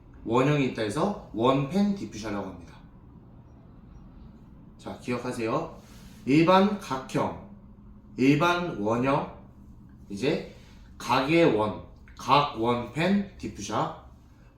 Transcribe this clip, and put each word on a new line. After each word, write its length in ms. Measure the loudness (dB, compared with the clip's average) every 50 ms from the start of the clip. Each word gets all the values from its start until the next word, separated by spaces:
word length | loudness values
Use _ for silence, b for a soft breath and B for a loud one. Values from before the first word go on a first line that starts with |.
| -20 -20 -20 -14 -6
원형이 420 | 0 2 2 4 4 4 2 2 0
있다 140 | -2 -2
해서 480 | -4 -4 -2 0 0 -2 -2 -4 -8 -10 -4
원팬 640 | 0 2 2 2 2 0 0 0 2 2 2 0
디퓨저라고 540 | -2 -6 -10 -10 -10 -8 -6 -6 -6 -8 -8
합니다. 260 | -10 -14 -16 -18 -20 -20 -20 -20 -20 -20 -20 -20 -20 -20 -20 -20 -20 -20 -20 -20 -20 -20 -20 -20 -20 -20 -20 -20 -20 -20 -20 -20 -20 -20 -20 -20 -20 -20 -20 -20 -20 -20 -20 -20 -20 -18
자, 220 | -14 -14 -14 -12
기억하세요. 840 | -8 -6 -6 -6 -6 -6 -6 -4 -4 -2 -2 -2 -4 -6 -10 B B B B B B B B B B
일반 540 | 2 4 6 6 8 8 6 6 4 2 -2
각형, 720 | -6 -6 -8 -8 -6 -4 -4 -2 -2 -2 -4 -8 -14 -18 -20 -20 -20 -20 -20 -20 -20 -20 -20 -20 -20 -12 -4 2
일반 600 | 4 4 6 6 4 2 2 0 -2 -4 -4 -4
원형, 600 | -2 0 0 0 2 2 0 0 -2 -4 -10 -16 -18 -20 -20 -20 -20 -20 -20 -20 -20 -20 -20 -20 -16 -14
이제 440 | -10 -4 -2 0 0 -2 -4 -8 B B B B B B B B B B
각의 580 | -4 -2 0 0 2 4 4 6 6 6 4
원, 300 | 4 0 -2 -2 -6 -10 -16 -20 -20 -20 -20 -20 -10
각원팬 1200 | -2 2 4 4 4 2 -2 -2 0 0 0 0 -2 -6 -4 -2 0 2 2 2 0 -2 -8 -10
디퓨저, 680 | -10 -10 -10 -8 -8 -4 -2 -2 -2 -4 -6 -10 -16 -20 -20 -20 b b b b b b b